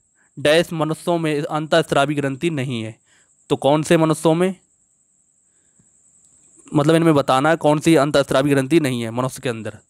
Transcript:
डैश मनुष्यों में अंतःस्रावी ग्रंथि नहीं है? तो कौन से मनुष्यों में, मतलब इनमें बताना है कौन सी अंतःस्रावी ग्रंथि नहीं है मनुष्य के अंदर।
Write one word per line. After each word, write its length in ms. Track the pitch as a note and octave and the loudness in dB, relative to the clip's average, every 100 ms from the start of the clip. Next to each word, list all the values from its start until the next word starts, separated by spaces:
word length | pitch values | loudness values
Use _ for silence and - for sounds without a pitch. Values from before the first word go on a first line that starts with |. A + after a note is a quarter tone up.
| _ _ _ - | _ _ _ -2
डैश 340 | C#3+ D#3+ E3+ | 2 2 0
मनुष्यों 460 | E3 D3+ D#3+ - E3+ | -4 -4 -4 -4 -2
में 240 | D#3+ D3 | -2 -4
अंतःस्रावी 720 | C3+ D3+ D#3 E3 D#3 C#3+ C#3+ | -4 -6 0 0 0 0 0
ग्रंथि 360 | D3 C#3 C3+ E3+ | -2 -4 -4 -6
नहीं 320 | D3+ C3 A#2 | -4 -6 -6
है? 180 | A2 G#2+ _ _ _ _ - | -10 -14 _ _ _ _ -4
तो 80 | C3 | -2
कौन 260 | C3+ D3+ | 2 0
से 140 | D3 E3+ | 2 2
मनुष्यों 380 | D#3+ D3+ E3 | 2 2 0
में, 200 | E3 F#3 F#3 _ _ _ _ _ _ _ _ _ _ _ _ _ _ _ _ _ _ _ _ - | 2 0 -4 _ _ _ _ _ _ _ _ _ _ _ _ _ _ _ _ _ _ _ _ -4
मतलब 200 | D3+ D3 | 0 2
इनमें 200 | E3 E3 | 2 4
बताना 340 | D3 C3+ C3 D3+ | 2 2 2 2
है 60 | E3 | 0
कौन 220 | D3+ D3+ | 0 0
सी 180 | E3+ D#3+ | 2 2
अंतःस्रावी 540 | C#3+ C#3+ C3+ C3+ D3 | 2 0 2 0 2
ग्रंथि 300 | C#3 C3 E3 | 0 2 0
नहीं 220 | C#3 B2 | 0 -4
है 80 | A2+ | -6
मनुष्य 300 | A#2 C3 - | -4 -6 -6
के 60 | C3+ | -8
अंदर। 300 | A2+ G#2+ - | -8 -10 -14